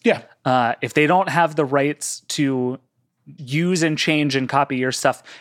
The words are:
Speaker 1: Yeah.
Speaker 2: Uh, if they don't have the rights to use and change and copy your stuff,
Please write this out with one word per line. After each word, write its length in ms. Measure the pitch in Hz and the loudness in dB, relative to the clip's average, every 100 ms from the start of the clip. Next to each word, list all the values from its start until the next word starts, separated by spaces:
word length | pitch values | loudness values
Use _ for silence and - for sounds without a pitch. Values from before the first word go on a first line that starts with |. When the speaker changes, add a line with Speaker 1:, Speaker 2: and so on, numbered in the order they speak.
Speaker 1:
Yeah. 180 | 233 196 - _ - | 0 0 -4 _ 0
Speaker 2:
Uh, 300 | 127 117 120 | 2 2 -2
if 120 | 127 | -2
they 140 | - 143 | 2 4
don't 220 | 180 185 | 4 2
have 260 | 151 165 156 | 2 0 0
the 100 | 143 | 0
rights 560 | 139 143 147 - - - | 2 0 -2 -8 -10 -8
to 500 | - 139 131 123 131 _ _ _ _ - 143 | -2 0 0 -4 -6 _ _ _ _ -20 -16
use 440 | 127 143 175 180 | -6 -2 0 2
and 140 | 160 151 | 0 0
change 380 | - 151 147 135 | 0 0 0 -2
and 140 | 131 | 0
copy 260 | 139 143 131 | 0 0 -2
your 160 | 127 | -4
stuff, 320 | 127 139 127 - - | 0 0 -2 -6 -20